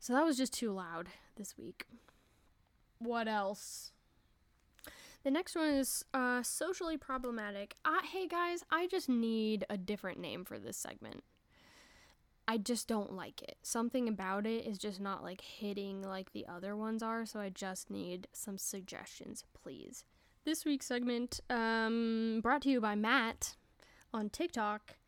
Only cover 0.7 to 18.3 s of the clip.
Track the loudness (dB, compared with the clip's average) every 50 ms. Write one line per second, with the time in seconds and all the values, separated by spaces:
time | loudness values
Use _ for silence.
0.7 | 0 0 -4 -4 -4 -6 -6 -6 -10 -18 -20 -20 -14 -12 -12 -12 -10 -12 -12 -12
1.7 | -12 _ -16 _ -16 -20 -20 -20 -20 _ _ _ _ _ _ _ _ _ _ _
2.7 | _ _ _ _ _ _ -2 0 0 2 2 2 2 2 2 2 0 -4 -6 -10
3.7 | -10 -10 -10 -12 -14 _ _ _ _ _ _ _ _ _ _ _ _ _ _ _
4.7 | _ _ -18 -18 -16 -16 -20 -20 -20 -4 _ 2 4 4 2 2 0 2 4 6
5.7 | 6 6 4 4 0 -2 -4 _ _ 2 2 4 2 2 2 0 -2 -2 0 -2
6.7 | -2 -2 -2 -2 -2 -4 -4 -4 -4 -4 -2 -2 -4 -2 -4 -4 -4 -6 -8 -8
7.7 | -10 -2 _ 2 2 2 0 0 -2 -2 -2 0 0 0 2 2 0 -2 -2 _
8.7 | 2 2 2 2 0 0 2 2 2 4 4 4 2 2 2 2 2 0 0 -2
9.7 | -2 -4 -2 -2 -4 -4 -4 -6 -6 -4 -6 -6 -6 -6 -8 -8 -10 -10 -8 -8
10.7 | -6 -6 -6 -8 -8 -10 -12 -12 -12 -12 -14 _ _ _ _ _ _ -20 -20 -20
11.7 | -20 -20 -20 -20 -20 -20 -20 -20 -20 _ _ _ _ _ _ 0 0 0 2 2
12.7 | 0 -2 0 -2 -2 -2 -2 -4 -6 -8 -8 -8 -10 -12 -12 -14 -14 _ _ -4
13.7 | 0 0 0 2 2 2 2 2 0 0 0 0 0 2 2 2 0 0 -2 -2
14.7 | -4 -2 -4 -4 -4 -4 -4 -4 -4 -4 -4 -8 -8 -10 -12 -16 -12 -6 -4 -4
15.7 | -2 -2 -4 -4 -4 -6 -4 -4 -4 -6 -6 -8 _ -10 -8 -8 -10 -8 -6 -4
16.7 | -4 -2 -2 0 0 0 0 -2 -2 -2 -4 -4 -4 -6 -6 -6 -6 -4 -4 -4
17.7 | -4 -6 -6 -6 -6 -6 -4 -4 -6 -6 -8 -10